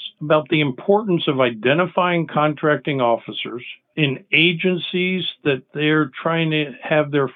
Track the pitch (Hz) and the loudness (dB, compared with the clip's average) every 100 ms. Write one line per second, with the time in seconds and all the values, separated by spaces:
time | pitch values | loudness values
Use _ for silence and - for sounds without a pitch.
0 | - - 151 156 151 156 147 123 - 202 | -18 -8 0 0 2 0 0 -2 2 2
1 | 220 170 - 135 123 113 123 156 180 - | 2 0 2 2 0 2 2 2 0 -2
2 | 180 175 160 151 151 147 156 143 156 139 | -2 0 -2 0 0 0 0 0 0 0
3 | 120 113 - 107 - 117 - - _ 151 | 0 0 -4 -10 -8 -10 -14 -18 _ -2
4 | 147 131 - 147 170 170 185 180 - 180 | -2 -2 -2 2 2 2 0 -2 -2 -2
5 | 185 185 165 - 147 127 - 151 151 156 | 0 -2 -4 -4 -2 -4 -4 -4 0 2
6 | 139 - 165 165 160 156 147 123 - 156 | 0 -2 -2 0 0 0 -2 -6 -2 0
7 | 147 143 131 | 2 0 0